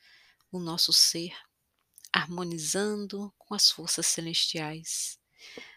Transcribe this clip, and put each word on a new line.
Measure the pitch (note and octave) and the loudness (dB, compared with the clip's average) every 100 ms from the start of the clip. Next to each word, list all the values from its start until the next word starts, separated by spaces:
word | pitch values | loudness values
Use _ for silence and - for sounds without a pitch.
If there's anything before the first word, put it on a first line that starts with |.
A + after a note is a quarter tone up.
| _ - _ _ _ | _ -20 _ _ _
o | F#3 | -8
nosso | E3+ E3+ - | -4 0 4
ser, | - - E3 E3+ - - _ _ _ _ _ - | 6 6 4 -6 -10 -18 _ _ _ _ _ -2
harmonizando | - D3 F3 F3 E3+ D#3 F#3+ G#3 G#3 G3+ G3+ G3+ - | 0 0 -4 -6 -4 -2 0 0 -2 -6 -8 -10 -14
com | _ | _
as | - - | 4 4
forças | - E3 - E3 | 4 -2 0 0
celestiais. | - E3 E3 - E3 D3+ D#3+ D#3+ - - - _ _ - - - | 0 -2 0 0 -2 -6 -8 -6 -6 -6 -10 _ _ -20 -18 -18